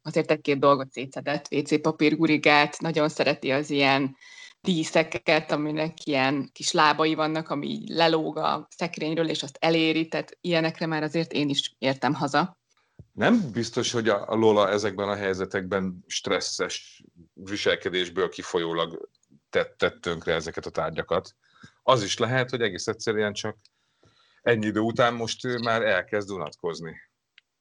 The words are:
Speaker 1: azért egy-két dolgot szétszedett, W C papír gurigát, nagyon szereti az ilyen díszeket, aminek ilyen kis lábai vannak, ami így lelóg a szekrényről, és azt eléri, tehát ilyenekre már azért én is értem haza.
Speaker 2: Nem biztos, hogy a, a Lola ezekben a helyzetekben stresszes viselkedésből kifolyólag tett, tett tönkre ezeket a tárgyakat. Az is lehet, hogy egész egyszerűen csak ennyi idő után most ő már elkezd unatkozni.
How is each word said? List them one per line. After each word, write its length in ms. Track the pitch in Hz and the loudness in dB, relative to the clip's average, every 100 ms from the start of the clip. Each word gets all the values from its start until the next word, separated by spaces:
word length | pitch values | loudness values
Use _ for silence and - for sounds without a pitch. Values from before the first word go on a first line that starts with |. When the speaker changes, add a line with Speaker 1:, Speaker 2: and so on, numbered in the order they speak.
Speaker 1:
azért 280 | - 170 156 | -2 0 0
egy-két 280 | 156 - 143 | 0 0 4
dolgot 320 | 143 139 135 | 6 4 2
szétszedett, 560 | - 131 - 135 147 - | -8 -10 -8 -4 -6 -2
W 100 | 143 | -2
C 200 | 143 151 | 0 0
papír 360 | 156 156 151 156 | 0 2 2 4
gurigát, 640 | 160 151 151 147 147 - | 2 4 6 6 4 0
nagyon 300 | 165 156 151 | -4 0 0
szereti 420 | - 135 147 - | 0 0 0 0
az 180 | 135 147 | -2 0
ilyen 460 | 143 139 135 135 131 - - - _ | 2 4 2 0 -6 -20 -20 -20 _
díszeket, 880 | - 170 160 170 160 175 - 156 156 | -2 0 2 2 0 -2 2 2 2
aminek 540 | 156 151 151 156 - - | -2 -2 -2 -4 -6 -4
ilyen 440 | 139 131 143 131 | 0 2 0 -4
kis 180 | - - | -8 -2
lábai 440 | 170 151 147 160 156 | 4 4 4 2 0
vannak, 340 | 156 156 160 | -2 -2 -4
ami 180 | 143 147 | -6 -6
így 220 | 147 - | -8 -6
lelóg 480 | - 165 160 156 156 | 2 4 4 0 -2
a 300 | 156 143 - | -2 -2 -4
szekrényről, 600 | - 170 - 156 165 160 | -8 -8 -4 -4 -2 -2
és 140 | 156 | -2
azt 140 | 143 - | -6 -2
eléri, 480 | 160 165 160 160 160 | 2 2 2 0 -2
tehát 300 | 156 - - | -4 -8 -8
ilyenekre 440 | 180 170 160 165 165 | -2 0 0 -2 -4
már 180 | 156 | -2
azért 300 | 151 165 160 | -2 -2 -2
én 160 | - 147 | -2 -2
is 260 | 139 - - | -2 -4 -4
értem 360 | 131 135 123 | -2 0 0
haza. 440 | 147 139 143 185 - _ _ _ - - | 0 0 0 0 -4 _ _ _ -20 -14
Speaker 2:
Nem 380 | - 127 233 160 | 0 2 2 2
biztos, 400 | 113 113 - 110 | -2 -4 -2 -2
hogy 180 | 120 110 | 0 2
a, 200 | 101 - | 0 0
a 60 | 110 | 4
Lola 340 | 110 104 98 | 6 6 4
ezekben 400 | 104 104 92 101 | 2 0 -2 -2
a 60 | 101 | -2
helyzetekben 880 | 98 92 95 104 92 98 95 90 - | -2 -2 -2 -4 -2 -2 -2 -6 -10
stresszes 960 | - - 90 - - 90 - - - _ _ 82 | -8 -2 -2 -2 -4 -6 -6 -14 -20 _ _ -20
viselkedésből 960 | - 95 101 101 87 95 90 87 87 87 | -18 -10 -4 0 0 0 -2 -2 -2 -2
kifolyólag 800 | - 90 90 82 82 82 80 - _ _ 69 _ | -4 -4 -2 -2 -2 -4 -6 -14 _ _ _ _
tett, 280 | 165 123 - | -2 -2 0
tett 240 | 90 - | -2 -2
tönkre 320 | 90 82 82 | -4 -4 -2
ezeket 320 | 82 80 80 82 | -2 -2 -8 -8
a 40 | |
tárgyakat. 640 | 82 80 80 80 87 - _ _ _ - _ | -4 -4 -4 -2 -2 -4 _ _ _ -20 _
Az 200 | - 131 | 2 2
is 140 | 98 - | 2 -2
lehet, 320 | 117 131 127 | 0 0 0
hogy 120 | 127 | 0
egész 260 | 113 90 - | -2 -2 -6
egyszerűen 460 | 107 - 107 107 | -4 -2 0 -2
csak 240 | 101 110 - _ _ _ _ _ _ _ _ | -4 -8 -8 _ _ _ _ _ _ _ _
ennyi 240 | - 117 107 | 0 2 2
idő 140 | 104 | 0
után 340 | 110 117 120 | 0 2 2
most 320 | 120 113 - 127 | 2 -4 -6 -6
ő 120 | 123 | -4
már 240 | 117 113 | 0 0
elkezd 500 | 110 92 87 104 101 | 2 0 0 -4 -4
unatkozni. 640 | 95 76 - 87 78 82 82 - _ _ _ _ _ | -6 -8 -6 -6 -6 -10 -14 -20 _ _ _ _ _